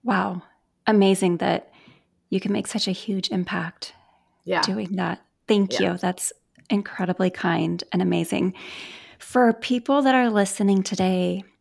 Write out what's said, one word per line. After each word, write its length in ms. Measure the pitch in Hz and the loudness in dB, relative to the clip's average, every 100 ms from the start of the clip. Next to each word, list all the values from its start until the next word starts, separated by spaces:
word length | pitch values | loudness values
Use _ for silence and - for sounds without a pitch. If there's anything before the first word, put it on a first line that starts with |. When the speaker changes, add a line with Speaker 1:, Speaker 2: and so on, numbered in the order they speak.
Speaker 1:
Wow. 380 | 240 196 190 180 - _ _ _ - | 0 -2 -2 -6 -12 _ _ _ 2
Amazing 500 | 214 196 190 185 170 | 6 6 4 2 2
that 340 | 175 170 - _ - _ _ _ _ | 0 -2 -4 _ -20 _ _ _ _
you 80 | 190 | -4
can 120 | 196 | -2
make 140 | 202 190 | -4 -4
such 220 | 214 202 | -4 -4
a 40 | |
huge 380 | 185 - 196 - | -6 -4 -6 -2
impact 640 | 185 180 202 170 - - - _ _ _ _ - | -4 -4 -4 -6 -10 -18 -18 _ _ _ _ -4
Speaker 2:
Yeah. 160 | 180 | -2
Speaker 1:
doing 340 | - 196 190 185 | -2 -4 -4 -4
that. 280 | 175 180 _ _ - | -4 -6 _ _ 0
Thank 320 | 208 196 - | 2 2 0
Speaker 2:
Yeah. 120 | 185 | 0
Speaker 1:
you. 60 | 180 | 0
That's 340 | 180 185 - - _ _ _ | -4 -2 -6 -8 _ _ _
incredibly 580 | 202 196 - 185 180 185 | -4 -2 -6 -4 0 0
kind 540 | 180 196 165 165 170 - | 0 -2 0 0 -4 -4
and 100 | 180 | 0
amazing. 540 | 180 170 165 175 185 185 - - - - - - | 0 0 0 0 -2 -4 -16 -16 -16 -18 -20 -20
For 340 | - 247 240 | -2 4 4
people 480 | 226 - 247 240 277 | 2 -2 -2 2 2
that 140 | 269 262 | 4 4
are 160 | 240 | 4
listening 500 | 208 196 - 202 196 | 2 0 2 2 4
today 640 | 190 190 185 185 180 180 190 _ | 2 0 2 2 0 -2 -8 _